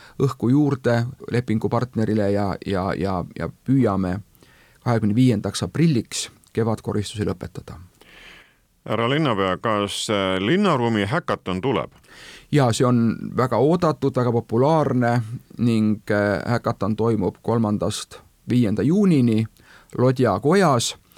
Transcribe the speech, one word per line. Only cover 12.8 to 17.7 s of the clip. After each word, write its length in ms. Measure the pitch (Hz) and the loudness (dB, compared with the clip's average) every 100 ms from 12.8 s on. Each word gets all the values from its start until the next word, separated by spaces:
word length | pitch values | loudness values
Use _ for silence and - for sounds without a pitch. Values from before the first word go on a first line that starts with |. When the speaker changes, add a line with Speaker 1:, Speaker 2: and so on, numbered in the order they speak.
| 127 | 2
Speaker 1:
on 300 | 123 117 - - - | 2 2 -2 -4 -4
väga 200 | 123 110 | 0 2
oodatud, 580 | 139 175 175 147 139 127 | 2 2 0 0 -2 0
väga 160 | 123 | 0
populaarne 880 | 117 - 113 135 160 139 127 120 120 110 123 - - | 0 -2 0 2 2 2 0 2 0 -2 -8 -14 -2
ning, 420 | 120 113 107 104 - | 0 2 2 0 -2
äh, 300 | 104 101 92 - | 0 2 0 -2
häkaton 440 | 117 - 113 98 107 | -2 -2 -4 -4 -2
toimub 400 | 113 110 90 - | 0 0 -2 -4
kolmandast 760 | - 117 110 | -2 0 0